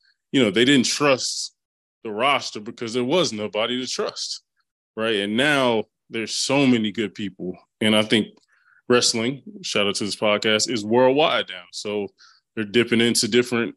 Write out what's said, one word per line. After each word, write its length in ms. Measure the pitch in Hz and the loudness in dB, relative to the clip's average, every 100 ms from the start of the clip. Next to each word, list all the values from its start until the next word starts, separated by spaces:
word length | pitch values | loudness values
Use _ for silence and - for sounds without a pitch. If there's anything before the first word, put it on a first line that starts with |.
| _ _ - | _ _ -4
you 100 | 139 | 2
know, 80 | 110 | 2
they 140 | 101 | 4
didn't 220 | 127 139 110 | 4 4 2
trust 680 | - 147 127 - - - _ _ _ _ _ | 0 2 2 -2 -8 -10 _ _ _ _ _
the 80 | 113 | -10
roster 500 | 104 113 131 - 113 | -2 0 0 -2 -10
because 340 | 107 - 117 | -14 -10 -6
there 100 | 123 | -4
was 280 | 123 180 - | 0 0 0
nobody 520 | 107 107 104 117 123 | -4 -6 -4 -2 -4
to 60 | 127 | -6
trust, 520 | - 214 - - - _ _ _ _ _ 110 | -6 -6 -6 -10 -10 _ _ _ _ _ -6
right? 200 | 113 104 | -2 -2
And 200 | 101 113 | -2 0
now 480 | 147 143 127 110 - _ _ | 2 2 2 0 -2 _ _
there's 260 | 117 107 | -8 -6
so 320 | - - 139 131 | -6 0 2 4
many 260 | 120 107 | 4 2
good 220 | 104 101 | -2 -6
people. 440 | - 101 - 90 - _ - | -4 -10 -8 -10 -10 _ -2
And 140 | 110 | 2
I 80 | 107 | 2
think 260 | 107 127 - _ _ _ _ _ - | 4 2 0 _ _ _ _ _ 2
wrestling, 540 | 120 - 117 117 139 - 104 | 2 2 -2 -4 -6 -14 -14
shout 240 | 92 107 101 | -6 -2 -2
out 80 | 95 | -2
to 80 | |
this 120 | 104 - | -6 -2
podcast, 540 | 107 104 110 107 113 | 0 0 2 0 0
is 120 | 120 | -4
worldwide 640 | 104 120 127 139 156 120 98 | 0 4 4 4 2 0 -4
now. 140 | 92 87 | -12 -14
So 360 | - 107 104 98 _ - _ _ 113 | -12 -6 -6 -6 _ -20 _ _ -8
they're 80 | |
dipping 380 | 104 113 117 113 | 0 2 2 2
into 260 | 117 113 104 | 2 2 2
different 460 | 120 123 117 113 | 2 2 -2 -4